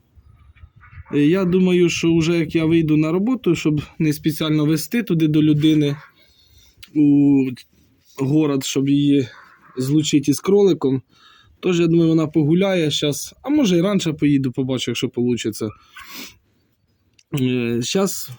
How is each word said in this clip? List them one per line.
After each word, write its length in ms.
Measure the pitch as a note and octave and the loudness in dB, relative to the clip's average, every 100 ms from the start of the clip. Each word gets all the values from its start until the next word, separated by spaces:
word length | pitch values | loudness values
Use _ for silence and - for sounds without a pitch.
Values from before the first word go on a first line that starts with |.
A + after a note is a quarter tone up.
| _ _ _ _ - _ - _ - - - | _ _ _ _ -20 _ -20 _ -20 -20 -6
е, 60 | D3 | 0
я 260 | D3 F#3 F#3 | 2 2 2
думаю, 440 | F#3 F#3 F3+ E3+ | 2 2 2 2
що 280 | - E3+ E3 | 0 0 2
вже 200 | D#3 E3+ | 2 0
як 180 | D#3 E3+ | -2 -2
я 100 | D#3+ | 2
вийду 320 | E3 D#3 D3+ | 2 2 0
на 140 | D#3 | 0
роботу, 440 | F3 G#3 B3+ - D#3 | -2 -2 -2 -2 -2
щоб 260 | D#3+ D3+ - - | 0 -2 -4 -4
не 140 | D#3 | -2
спеціально 520 | D3 E3 D3+ D#3+ D#3 D3+ | -2 -4 -4 -2 0 0
везти 380 | D#3+ - A#3+ | -2 -2 -6
туди 240 | A3+ E3+ D#3+ | -2 0 2
до 160 | D3+ | 2
людини 520 | D3+ D3 D#3 D#3 D3 C#3+ - _ _ _ _ _ _ _ - - | 2 2 2 2 0 -4 -12 _ _ _ _ _ _ _ -6 0
у 500 | D3 C#3+ C#3+ C#3 C3 B2 - _ _ _ _ - | 4 4 4 4 2 -6 -16 _ _ _ _ -6
город, 480 | C3+ D3+ D3+ C#3 C3+ | -2 0 0 -2 -4
щоб 240 | C#3+ C#3 | -2 0
її 380 | C#3+ C#3+ C#3+ B2 - - _ - - | 0 2 2 0 -8 -20 _ -14 -8
злучити 540 | C3 D3+ D3 D3+ C#3 | -2 0 0 0 0
із 80 | C#3 | -2
кроликом. 640 | - G3+ G3 E3 C3+ C3 - _ _ _ _ _ | 0 2 4 2 0 -2 -6 _ _ _ _ _
Тож, 200 | F3+ F3 | -2 0
я 80 | E3+ | 2
думаю, 220 | E3+ E3 | 2 2
вона 180 | D#3+ D#3 | 2 0
погуляє 640 | E3 D3 E3+ G3 F#3 D#3 | 0 2 2 0 0 -2
щас, 420 | - D3+ C#3 - - | -2 -4 -4 -10 -12
а 80 | - | -4
може, 280 | D4+ A#3+ F3 | 0 2 2
і 40 | |
раніше 320 | F#3 G3 E3+ | 0 0 -2
поїду, 380 | D3+ D3 C#3 C3+ | -2 0 0 0
побачу, 400 | A#2+ C3 C3 - | -4 -4 -4 -6
якщо 180 | A#2+ B2+ | -6 -6
получиться. 600 | - B2 A#2+ A#2 G#2 A2 - _ - - - - - _ _ _ _ _ _ _ _ _ D3 | -2 -2 -2 -4 -6 -8 -10 _ -20 -20 -18 -20 -20 _ _ _ _ _ _ _ _ _ -4
Е, 420 | B2+ B2+ A#2 A#2 | -2 -2 -2 -4
щас 480 | B2 G3 G3 - - | -4 -2 -2 -4 -14